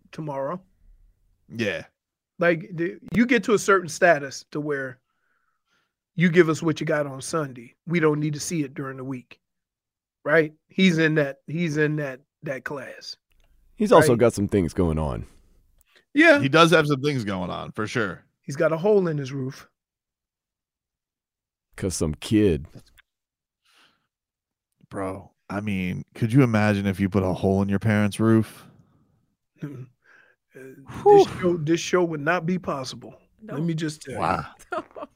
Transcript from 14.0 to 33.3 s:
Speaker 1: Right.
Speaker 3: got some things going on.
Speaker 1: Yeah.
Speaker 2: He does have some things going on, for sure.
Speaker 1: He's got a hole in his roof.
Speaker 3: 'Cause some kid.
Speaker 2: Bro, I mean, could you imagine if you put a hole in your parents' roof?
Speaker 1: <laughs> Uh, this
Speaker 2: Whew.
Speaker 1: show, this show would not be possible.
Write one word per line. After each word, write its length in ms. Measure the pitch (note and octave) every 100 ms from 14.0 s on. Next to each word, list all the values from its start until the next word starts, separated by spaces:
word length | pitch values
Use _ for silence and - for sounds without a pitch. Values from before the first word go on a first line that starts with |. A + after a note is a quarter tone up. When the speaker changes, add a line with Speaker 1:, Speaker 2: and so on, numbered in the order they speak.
| D#3
Speaker 1:
Right. 60 | A#2
Speaker 3:
got 140 | A#2
some 160 | - G2+
things 240 | G#2 E2
going 240 | - F2 D#2
on. 280 | D2+ A1+ G#1 _ _ _ _ _ _ _ _
Speaker 1:
Yeah. 280 | C#4+ E4 C#4+
Speaker 2:
He 80 | C#4
does 220 | D#3+ E3
have 140 | D#3+ D3+
some 120 | D3
things 220 | C#3+ C3+
going 260 | G2+ F#2+ F2+
on, 200 | E2+ D#2
for 140 | - G#2+
sure. 380 | B2+ G2+ E2+ _ _
Speaker 1:
He's 140 | - C3+
got 160 | E3
a 40 | D#3+
hole 300 | G3 G#3 F3
in 80 | D3
his 140 | C3
roof. 360 | C#3 C3 - - _ _ _ _ _ _ _ _ _ _ _ _ _ _ _ _ _ _ _ _ -
Speaker 3:
'Cause 180 | G2 -
some 180 | D#2+ D#2
kid. 500 | - G#2+ G#2 D2+ D2+ - - _ _ _ _ _ _ _ _ _ _ _ _ _ _ _ _ _ _ _ _
Speaker 2:
Bro, 420 | G#2+ F#2+ F#2+ F2 _ _
I 100 | F#2+
mean, 440 | G#2 F#2+ F2+ F#2 -
could 180 | - A#2
you 100 | B2+
imagine 440 | B2 G#2+ G#2+ G2+ G2
if 140 | F#2
you 80 | G2
put 140 | G2
a 80 | F#2
hole 300 | F2 G2 G2
in 60 | G2
your 100 | G2
parents' 400 | A2 G#2 G#2 -
roof? 480 | A2 A2 G#2+ - - _ _ _ _ _ _ _ _ _
Speaker 1:
<laughs> 60 | D3 C3 B2+ _ _ _ _ _ _ -
Uh, 40 | C4+ - -
this 160 | -
Speaker 2:
Whew. 240 | G4+ G4+ F#4 -
Speaker 1:
show, 160 | F3+ E3+
this 240 | D3+ E3
show 240 | - F#3
would 160 | E3+ D#3
not 260 | C#3+ F3+ E3
be 140 | F#3
possible. 600 | F#3+ D3 C3 A#2+ A2+ - _